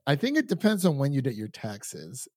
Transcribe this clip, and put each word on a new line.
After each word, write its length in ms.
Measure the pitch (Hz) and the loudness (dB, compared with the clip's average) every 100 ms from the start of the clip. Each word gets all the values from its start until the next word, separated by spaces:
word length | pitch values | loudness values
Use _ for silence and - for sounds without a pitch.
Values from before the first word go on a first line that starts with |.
| - | 0
I 100 | 143 | 2
think 220 | 247 302 | 2 2
it 100 | 240 | 0
depends 380 | 185 214 214 180 | 2 2 4 2
on 100 | 143 | 2
when 160 | 139 | 2
you 80 | 139 | 2
did 140 | 131 | 0
your 140 | 107 107 | -2 -8
taxes, 800 | - 110 101 - 78 80 131 - | -8 -10 -8 -12 -12 -12 -14 -14